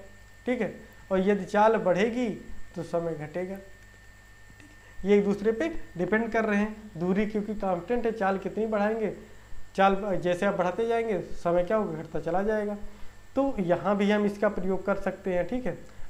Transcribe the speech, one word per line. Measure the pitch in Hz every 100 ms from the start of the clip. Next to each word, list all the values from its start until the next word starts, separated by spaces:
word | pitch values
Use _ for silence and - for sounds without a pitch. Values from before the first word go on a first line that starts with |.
| - - - - -
ठीक | 247
है, | 262 - - - -
और | 190 190
यदि | 202
चाल | 185 208 214 220
बढ़ेगी | 180 175 226 233 247 - - - - -
तो |
समय | 160 170 170 156
घटेगा। | 151 175 185 196 - - - - - - - - - - - - - -
ये | 185 202
एक |
दूसरे | 196 202 208
पे | 226 330 330 - 165
depend | 175 220 226
कर | 226
रहे | 214 202
हैं, | 214 - - 160
दूरी | 180 190 214
क्योंकि | 214 208
constant | 208 196 175 170 240 233
है, |
चाल | 220 196 190
कितनी | 190 190 220
बढ़ाएंगे, | 214 208 226 170 135 - - - - - -
चाल | 196 196 208 175
जैसे | 160 175 202
आप |
बढ़ाते | 190 175 180 226
जाएंगे | 233 226 190 165
समय | - 170 175
क्या | 175 220
होगा, | 202 160
घटता | 160 160
चला | 156 175
जाएगा। | 202 214 208 208 208 - - - - -
तो | 277 247
यहाँ | 175 170 175 208
भी | 202
हम | 214 208
इसका | 202 214
प्रयोग | 208 185 185 190
कर | 196
सकते | - - -
हैं, | 180 175
ठीक | 247 214
है, | 165 - - -